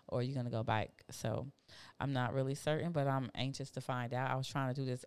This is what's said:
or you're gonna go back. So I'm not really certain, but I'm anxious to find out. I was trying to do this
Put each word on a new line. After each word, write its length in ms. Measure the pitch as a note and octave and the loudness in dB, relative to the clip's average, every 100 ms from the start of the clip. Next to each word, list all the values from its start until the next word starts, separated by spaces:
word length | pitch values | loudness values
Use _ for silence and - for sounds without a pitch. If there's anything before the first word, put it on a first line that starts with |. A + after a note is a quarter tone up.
| - | -4
or 140 | B2 | 0
you're 120 | B2 | 0
gonna 140 | C3+ A#2+ | 0 0
go 120 | A2+ | 0
back. 420 | A2 A2 - - - | 2 2 2 -8 -14
So 400 | - A2+ A2 C3+ - - - - - | -4 -2 -2 -4 -10 -20 -20 -14 -4
I'm 120 | C#3 | 0
not 180 | C3 B2 | 2 2
really 220 | C3+ C3 | 2 0
certain, 380 | C#3+ D3+ D#3 E3+ | 0 0 2 2
but 140 | D3+ C#3 | 2 4
I'm 240 | C3+ B2 | 2 0
anxious 360 | - C3 C3+ C3+ | -2 -2 -2 -6
to 80 | C3+ | -6
find 320 | C3+ B2 A#2+ | -2 -2 0
out. 160 | B2+ C3 | 0 2
I 60 | C3 | 0
was 120 | C3 | 0
trying 260 | C#3+ C3 | 0 2
to 60 | C3 | 0
do 60 | C3 | 0
this 180 | B2+ | -2